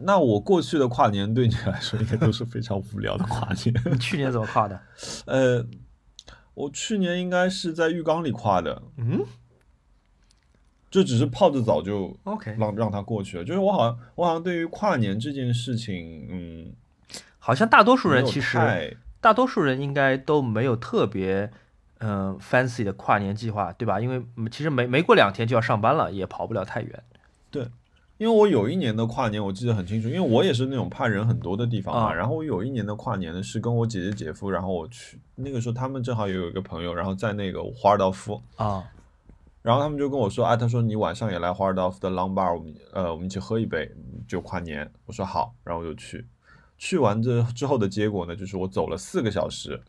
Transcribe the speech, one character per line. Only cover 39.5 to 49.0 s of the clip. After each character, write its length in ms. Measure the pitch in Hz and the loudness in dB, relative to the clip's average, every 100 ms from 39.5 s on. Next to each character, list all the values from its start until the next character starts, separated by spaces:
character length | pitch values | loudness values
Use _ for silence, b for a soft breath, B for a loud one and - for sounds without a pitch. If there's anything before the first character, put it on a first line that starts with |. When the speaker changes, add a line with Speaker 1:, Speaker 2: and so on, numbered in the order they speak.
| _ | _
Speaker 1:
然 140 | 113 127 | 0 2
后 60 | |
他 80 | 147 | 2
们 80 | 143 | -2
就 100 | 143 | -2
跟 100 | 139 | 0
我 120 | 104 | 0
说， 120 | 123 | 0
啊， 140 | 92 117 | 2 2
他 100 | 120 | 2
说 140 | 120 | 2
：“你 160 | 117 107 | 0 0
晚 180 | 92 | -2
上 160 | 90 113 | -2 -4
也 80 | 87 | -2
来 140 | 85 | -2
华 140 | 90 98 | 0 0
尔 80 | |
道 160 | 95 92 | 2 0
夫 100 | 92 | -2
的 100 | 95 | -4
Long 220 | 92 92 | -2 0
Bar， 220 | 95 92 | 0 0
我 40 | 87 | -2
们， 160 | 80 76 - | -6 -16 -10
呃， 180 | - 90 | -4 -4
我 40 | 82 | -4
们 80 | 92 | -6
一 20 | |
起 100 | 95 | -8
喝 220 | - 113 | -4 -2
一 60 | 101 | -2
杯， 280 | 87 - - 62 - - | -4 -6 -10 -16 -16 -8
就 140 | 90 | -8
跨 180 | - 92 | -6 -8
年。” 320 | 85 73 76 - | -6 -8 -10 -14
我 80 | - | -14
说 100 | 98 92 | -8 -4
：“好。” 280 | 85 - - | -4 -4 -8
然 140 | - 85 | -8 -8
后 60 | |
我 40 | 85 | -6
就 80 | 76 | -10
去。 300 | - 85 - _ b b b _ | -12 -14 -16 _ b b b _
去 180 | - 185 | -4 2
完 260 | 117 107 | 2 2
这， 200 | 117 117 117 | 2 2 0
之 120 | - 139 | -2 0
后 100 | 139 | 2
的 100 | 101 | 0
结 220 | 101 107 | 0 -2
果 160 | 101 | -2
呢， 100 | 85 | -6
就 120 | 85 95 | -8 -8
是 100 | 95 | -6
我 100 | 92 | -4
走 200 | 95 80 | -2 -4
了 100 | |
四 240 | 82 | -4